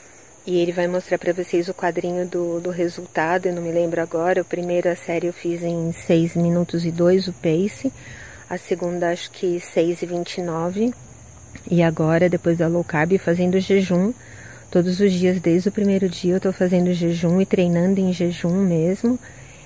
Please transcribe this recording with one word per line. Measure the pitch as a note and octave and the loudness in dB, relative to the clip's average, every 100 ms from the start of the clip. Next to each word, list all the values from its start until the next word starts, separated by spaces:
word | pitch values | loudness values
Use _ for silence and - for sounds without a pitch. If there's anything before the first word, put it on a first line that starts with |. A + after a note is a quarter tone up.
| - - - - - | -20 -20 -20 -14 -2
E | F3+ | 0
ele | F3 | 0
vai | F3 F3 | 0 0
mostrar | F3+ - F3 | -2 -2 -2
pra | F3 | 0
vocês | F3 F3 F3 F3 | -2 0 -2 -2
o | |
quadrinho | - F3 E3+ F3 F3+ F3+ | -2 -2 -2 -2 -2 -2
do, | F3 E3+ E3+ | -4 -4 -4
do | F3+ | -4
resultado, | F3+ E3+ F3 F3+ F3 D#3+ F3+ F#3 | -2 -4 -4 -8 -2 0 0 -2
eu | |
não | F3 | -4
me | E3+ | -2
lembro | E3+ E3+ E3+ | 0 0 0
agora. | E3 E3 F3 F#3 | -2 -2 0 0
O | |
primeiro, | F3 F3 F3 F3 F3 | -2 -4 -2 0 0
a | F3 | -2
série, | - E3+ E3+ | -4 -4 -4
eu | |
fiz | - E3+ E3+ | -4 -6 -4
em | E3+ E3+ E3 | -4 -2 -4
seis | - - E3 E3 | -4 2 2 2
minutos | F3 E3+ F3 F3 E3+ | 2 2 2 0 -2
e | E3+ | -2
dois, | E3 F3 F#3+ F#3 | 2 4 4 0
o | |
pace. | - E3+ D#3+ G3+ - C4+ - - - - - - | -4 0 0 0 -2 -8 -8 -18 -18 -18 -18 -12
A | F3+ | -10
segunda, | - F3+ F3 F3 F3 | -6 -4 -4 -2 -2
acho | F3 - | -2 -6
que | - F3+ F3 | -6 -4 -4
seis | - F3+ E3 F3 | -2 0 0 0
e | F3 | -4
vinte | F3 F3 - | -6 -6 -6
e | |
nove. | F3 E3 F3 G3 A#3+ - - - - - - - - | -4 -2 -2 0 -2 -4 -14 -20 -20 -20 -20 -14 -2
E | E3+ | 2
agora, | E3 D#3+ D#3 E3 F3+ | 2 2 2 4 4
depois | F3 E3+ E3+ | 2 0 0
da | D#3+ | 2
low | F3 | 0
carb, | E3 D3+ D#3+ F#3+ | -2 0 2 2
fazendo | - F3 F3+ F#3 | 2 0 2 2
jejum. | F#3 G3 F#3+ F3 G3+ - - - - - - | 2 2 4 2 2 -2 -12 -20 -20 -20 -2
Todos | F3+ F3 F3+ | 2 2 2
os | G3+ | 2
dias, | F3+ F3+ F#3 | 4 2 2
desde | E3+ F3 G3 | 2 2 2
o | |
primeiro | G#3+ G3+ F#3+ F#3+ | 0 2 2 0
dia, | - F3+ | -2 -2
eu | F#3 | 0
tô | F#3+ | 0
fazendo | F#3 F3+ F3+ F3+ | 0 2 4 2
jejum | F3 E3+ E3+ E3+ F#3 | 2 0 0 2 2
e | F#3+ | 2
treinando | F#3 F3 E3+ F#3 G3 | 2 2 4 2 2
em | F#3 | 0
jejum | F3 F3 E3+ E3+ F#3 F#3+ | 0 -2 -2 -2 0 2
mesmo. | E3 E3 G3 A#3 B3 - - - - | 2 0 0 0 -2 -6 -20 -20 -20